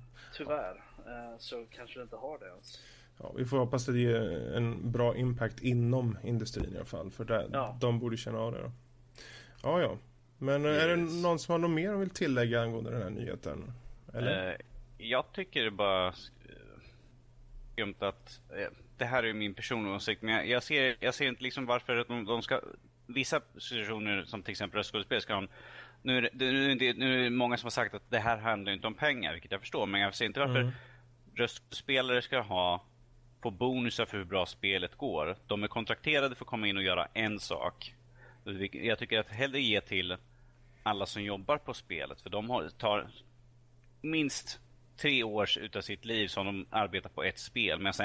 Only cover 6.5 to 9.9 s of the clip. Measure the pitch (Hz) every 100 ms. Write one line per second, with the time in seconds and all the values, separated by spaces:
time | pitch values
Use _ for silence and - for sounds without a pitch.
6.5 | - 92 90 - - 95 - 110 113 -
7.5 | 139 120 120 123 120 120 113 113 110 113
8.5 | - - 123 - - - - - - -
9.5 | - 127 170 139